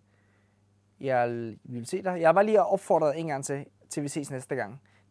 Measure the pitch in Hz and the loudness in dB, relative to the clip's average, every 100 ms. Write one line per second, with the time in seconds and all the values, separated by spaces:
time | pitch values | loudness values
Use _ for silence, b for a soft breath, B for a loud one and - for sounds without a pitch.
0 | _ b b b b b b _ _ - | _ b b b b b b _ _ -10
1 | 135 127 120 120 117 107 - 123 117 185 | -2 0 0 -4 -10 -12 -12 -12 -8 -6
2 | 190 180 165 170 214 214 175 196 - 170 | -4 2 4 6 6 4 4 0 2 2
3 | 156 151 165 139 139 139 143 _ - - | 4 0 -4 -4 -4 -6 -8 _ -12 -6
4 | 143 165 143 135 127 135 104 127 _ b | -6 -6 -8 -8 -6 -6 -6 -10 _ b
5 | b | b